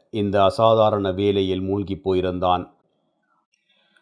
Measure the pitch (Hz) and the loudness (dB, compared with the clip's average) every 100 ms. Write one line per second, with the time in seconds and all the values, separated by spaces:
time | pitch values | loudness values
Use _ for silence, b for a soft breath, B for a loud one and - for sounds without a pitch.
0 | _ 110 101 101 95 - 113 113 107 104 | _ -6 -2 2 2 4 4 4 2 2
1 | 98 92 101 98 95 92 95 101 95 90 | -2 0 0 0 0 -2 -2 -4 -4 -6
2 | 95 92 90 90 90 90 90 _ _ _ | -2 0 -2 -2 0 0 -4 _ _ _
3 | _ _ _ _ _ _ _ _ _ _ | _ _ _ _ _ _ _ _ _ _